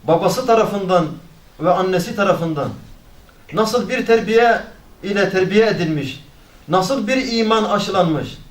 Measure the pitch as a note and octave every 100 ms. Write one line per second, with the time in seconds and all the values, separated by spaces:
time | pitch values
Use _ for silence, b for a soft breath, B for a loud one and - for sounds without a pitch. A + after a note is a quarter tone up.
0 | - E3 F3+ G#3 - A3+ G3+ G3+ F#3 F3+
1 | D3+ - - - - - E3 F3+ F#3 F3+
2 | F3+ A#3 F#3+ D3+ E3 D3+ A2+ G#2 - -
3 | - - - - - D3+ A3 A#3+ F#3+ B3
4 | - A3+ - A3+ A#3+ A3 - - - -
5 | F#3+ G3+ F#3+ F#3 F#3 G3+ A3 F#3+ D#3+ D3+
6 | C3+ - - b b b - F3+ - C4+
7 | G#3 C4 A#3 A#3 A3 A3 G3+ G3+ - F#3+
8 | E3+ D3 - - -